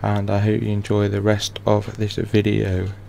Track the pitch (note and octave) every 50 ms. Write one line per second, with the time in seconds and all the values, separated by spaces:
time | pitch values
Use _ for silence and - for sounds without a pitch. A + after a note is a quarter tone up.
0 | - G#2 G#2 G#2 G2 G2+ G2+ G2+ G#2 G#2+ G#2+ A#2 A#2 G#2+ G#2 G2+ G2 - G#2 G2+
1 | G#2 G2+ G2+ G2+ G2 G#2+ G#2+ G#2 - - - - - - G#2+ G#2 G#2 - - -
2 | G#2+ G#2 - - - G#2 - G#2+ G#2 G#2+ G#2 G#2+ G#2+ G2+ F#2 F#2 F#2+ G2 G2 -
3 | -